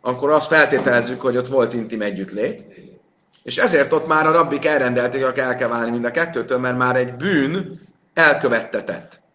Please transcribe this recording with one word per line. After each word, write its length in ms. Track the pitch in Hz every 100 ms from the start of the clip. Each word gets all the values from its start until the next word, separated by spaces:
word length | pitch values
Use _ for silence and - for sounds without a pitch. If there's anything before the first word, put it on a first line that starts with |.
akkor 300 | 123 123 143
azt 160 | 151 147
feltételezzük, 720 | 156 143 131 135 120 117 127
hogy 160 | 131 123
ott 100 | 123
volt 260 | 135 113
intim 280 | 120 110 113
együttlét, 640 | 101 95 95 98 120 - - - - - _ _ _ _
és 140 | - 131
ezért 360 | 247 160 139
ott 140 | 156 160
már 200 | 156 156
a 40 |
rabbik 340 | 165 165 143 156
elrendelték, 580 | 147 127 123 123 135
hogy 160 | 131 127
el 160 | 127 123
kell 140 | 120
válni 220 | 117 117
mind 140 | 120 120
a 60 |
kettőtől, 480 | 123 127 147 113 127
mert 180 | 127 123
már 180 | 127 131
egy 180 | 123 123
bűn 680 | 180 170 135 180 - - - _ _
elkövettetett. 1040 | - 160 143 139 117 - 107 98 85 - - _